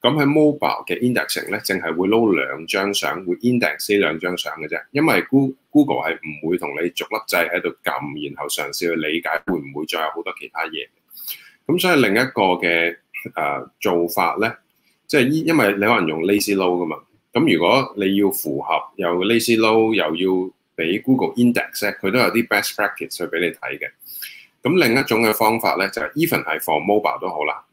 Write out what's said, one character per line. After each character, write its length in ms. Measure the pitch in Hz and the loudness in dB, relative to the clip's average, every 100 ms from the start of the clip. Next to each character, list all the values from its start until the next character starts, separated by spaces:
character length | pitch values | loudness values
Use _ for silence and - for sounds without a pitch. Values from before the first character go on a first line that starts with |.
咁 100 | 120 | 2
喺 120 | 151 139 | 2 4
mobile 580 | 156 151 147 78 - - | 6 4 4 -2 -2 -4
嘅 140 | - | -2
indexing 500 | 123 113 - - 76 | 0 0 -2 -6 -4
呢， 80 | 104 | -6
淨 180 | - 92 | -2 -2
係 140 | 82 82 | -2 0
會 140 | 95 | 2
撈 260 | 110 113 85 | 4 4 2
兩 320 | 65 69 82 | 0 -6 -4
張 260 | 101 101 | -2 -2
相， 220 | 98 76 80 95 | -2 -4 -4 -4
會 100 | 90 | -2
index 560 | 120 123 85 73 - | 0 2 0 -2 0
呢 60 | 101 | 2
兩 200 | 87 80 | 2 0
張 180 | 87 90 | -4 -4
相 160 | 78 78 | -6 -8
嘅 100 | 76 | -8
啫。 120 | 80 - | -8 -6
因 120 | 139 160 | 0 2
為 180 | 107 | 2
Goo-，Google 720 | - 135 135 - _ 147 147 65 | 2 2 2 -4 _ 2 4 2
係 160 | 80 82 | -2 -6
唔 340 | 78 73 80 | -8 -8 -4
會 80 | 87 | -2
同 120 | 78 | -2
你 180 | 71 87 | -4 -4
逐 160 | - 82 | -4 -6
粒 100 | 107 - | -6 -2
掣 220 | 95 85 | 0 0
喺 120 | 90 | -2
度 80 | 90 - | -4 -4
撳， 440 | - 69 71 73 73 | -6 -4 -8 -8 -10
然 80 | 71 | -8
後 120 | 73 | -8
嘗 200 | - 73 | -6 -6
試 120 | - | -4
去 160 | 87 82 | -2 -2
理 260 | 78 80 | -2 -2
解 80 | 73 78 - | -2 -6 -2
會 60 | 87 | -4
唔 60 | 69 | -4
會 120 | 71 78 | -10 -6
再 160 | 85 | -4
有 80 | 80 | -4
好 100 | 82 | -6
多 120 | 87 90 | -10 -12
其 100 | - | -14
他 160 | - 82 | -10 -8
嘢。 220 | 78 64 _ _ - - - - _ - | -8 -12 _ _ -18 -14 -14 -16 _ -2
咁 140 | 175 | 0
所 160 | 180 160 | 2 4
以 60 | |
另 100 | 113 | 4
一 140 | 101 131 | 2 0
個 160 | 120 95 90 | 2 2 2
嘅， 380 | 87 85 85 82 _ - - | 2 2 0 -4 _ -14 -10
呃， 340 | - 73 71 64 _ | -4 -4 -4 -8 _
做 260 | 104 87 85 | 0 0 0
法 280 | - 87 69 | 0 -2 0
呢， 120 | 110 - _ _ _ _ _ | -2 -4 _ _ _ _ _
即 100 | 151 | 2
係 80 | 127 | 2
因， 180 | 160 160 | 2 2
因 100 | 160 | 4
為 160 | 107 | 4
你 60 | 101 | 4
可 80 | 104 117 | 2 2
能 100 | 85 | 0
用 160 | 78 | 0
lazy 320 | 85 101 101 98 | 2 2 2 2
load 280 | 92 90 | 2 2
㗎 20 | 85 | -2
嘛。 120 | 76 _ _ _ | -6 _ _ _
咁 220 | 120 160 | 0 2
如 60 | 87 | 4
果 340 | 85 127 131 101 | 4 4 2 -2
你 200 | 98 98 | 0 4
要 120 | 101 | 2
符 320 | - 80 69 | 0 -6 -6
合 140 | - 78 - - | -2 -2 -4 -4
又 260 | 87 87 | -2 0
lazy 340 | 98 117 113 113 | 2 2 2 2
load， 380 | 110 113 110 110 | 4 4 4 2
又 80 | |
要 480 | 78 82 95 92 92 _ _ - | 0 0 0 0 -2 _ _ -6
俾 260 | 82 101 | -2 -2
Google 320 | 131 127 90 - | 2 2 2 2
index 500 | 120 120 - - 104 | 2 2 -2 -4 -4
呢， 80 | - | -2
佢 100 | 98 | -2
都 80 | 117 | 2
有 60 | 107 | 2
啲 200 | 107 117 | 2 0
best 260 | 104 104 - | 0 -2 -2
practice 420 | 101 - - - | -4 -4 -12 -8
去 60 | |
俾 160 | 85 82 | -6 -2
你 60 | 87 | -2
睇 320 | - - 71 | -4 -10 -10
嘅。 100 | - _ - - - - - _ | -12 _ -20 -18 -18 -18 -20 _
咁 240 | 123 180 135 | -2 2 2
另 140 | 123 | 2
一 40 | |
種 180 | 139 113 | 2 2
嘅 120 | 113 | 2
方 240 | 107 110 113 | 2 2 2
法 180 | 107 76 | 0 0
呢， 120 | 98 | -2
就 140 | - | -4
係 100 | 110 | -6
even 300 | 147 165 - | -2 0 0
係 160 | - 78 | -2 -6
for 240 | - 78 | 0 -2
mobile 380 | 82 104 90 64 | 2 2 2 -4
都 80 | 87 | -6
好 160 | 80 76 | -4 -4
啦 180 | - _ | -6 _